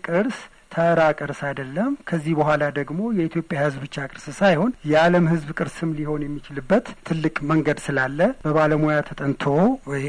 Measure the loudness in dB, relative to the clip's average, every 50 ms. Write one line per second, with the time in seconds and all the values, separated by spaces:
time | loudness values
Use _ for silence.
0 | -6 -2 0 0 0 0 -2 -8 -12 -18 _ _ _ -8 -2 0 2 4 4 4
1 | 4 4 2 0 -4 -8 -6 -6 -6 -6 -6 -6 -8 -6 -4 -2 -2 -2 -2 -6
2 | -6 -4 -4 -2 0 0 2 2 2 2 2 2 2 0 -2 -4 -4 -4 -4 -4
3 | -4 -2 0 0 0 0 -2 -4 -6 -4 -2 -2 -2 -2 -2 -4 -8 -10 -8 -8
4 | -10 -10 -12 -14 -14 -12 -4 2 4 4 4 4 2 0 -2 -4 -2 2 4 4
5 | 6 6 6 4 4 4 2 0 -2 -6 -6 -6 -6 -6 -6 -6 -6 -4 -4 -4
6 | -4 -4 -4 -4 -4 -6 -8 -10 -12 -12 -12 -8 -2 2 2 2 2 -2 -12 -12
7 | -6 -6 -4 0 0 -2 -2 -2 -2 0 2 2 2 2 0 -2 -2 -4 -2 0
8 | 0 -2 0 2 2 2 0 0 -2 0 2 4 4 4 4 2 2 2 2 0
9 | 0 -2 -6 -4 -2 -2 -2 0 0 0 4 4 4 4 2 0 -4 -6 -6 -4
10 | -4